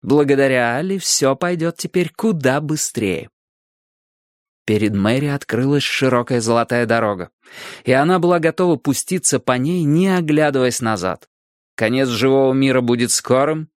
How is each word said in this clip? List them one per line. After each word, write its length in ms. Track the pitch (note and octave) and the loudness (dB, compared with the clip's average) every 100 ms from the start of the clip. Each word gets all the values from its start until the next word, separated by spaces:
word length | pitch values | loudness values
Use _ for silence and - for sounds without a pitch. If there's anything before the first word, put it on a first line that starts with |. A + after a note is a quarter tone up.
Благодаря 720 | - D3 C#3+ C#3 C3+ B2+ A#2+ B2 | 4 2 4 2 2 2 2 0
Алли 220 | F#3 G3 | -2 -4
всё 380 | - - C3+ C3+ | -2 0 0 0
пойдёт 400 | F3 F3 E3 - | -2 -2 -4 -6
теперь 340 | - F#3 E3+ | -4 -2 -2
куда 460 | - A3 E3+ C3 C#3 | -2 -2 -2 -4 -6
быстрее. 680 | D3+ D#3 - - G2+ D#2+ - _ _ _ _ _ _ _ _ _ _ _ _ _ | -6 -6 -6 -4 -4 -6 -10 _ _ _ _ _ _ _ _ _ _ _ _ _
Перед 300 | - G#2 G#2+ | -2 0 0
Мэри 320 | G2+ G2+ B2+ D3 | 0 0 0 -2
открылась 560 | C#3+ - A2 C3+ C#3+ | -6 -4 -2 0 0
широкая 580 | - - C3+ B2 A#2 B2 | -2 -2 0 0 0 -2
золотая 460 | A2 A#2 A#2 A#2+ A2+ | 0 0 0 -2 0
дорога, 440 | A#2 A2 G2 F2 _ _ - - - | 0 0 -4 -10 _ _ -20 -18 -10
и 80 | - | 0
она 260 | B2+ D3+ F#3 | 2 4 2
была 200 | F3 F3 | 2 2
готова 380 | D#3+ D#3+ F3+ D3 | 0 0 0 0
пуститься 600 | - C3 - F#3 - C3 | 0 -2 -2 -4 -2 -2
по 140 | - | 0
ней, 320 | B2 C3+ F3+ | 0 0 0
не 240 | D3+ D#3 F#3+ | 2 2 2
оглядываясь 720 | F#3 D#3 D3+ D3+ C3+ B2+ A#2 | 0 2 2 2 2 0 0
назад. 480 | A#2 G#2+ F2+ E2 - _ _ _ _ - | -4 -2 -4 -6 -12 _ _ _ _ -2
Конец 320 | A2 C3 C3+ | 0 2 0
живого 440 | A2+ C3 C3+ C3+ | 2 2 4 2
мира 260 | C3 C3+ C3 | 2 2 2
будет 300 | A#2+ A#2+ A#2+ | 2 0 0
скорым 580 | - - B2+ C#3+ D#3 D#3 | -2 0 0 0 -4 -8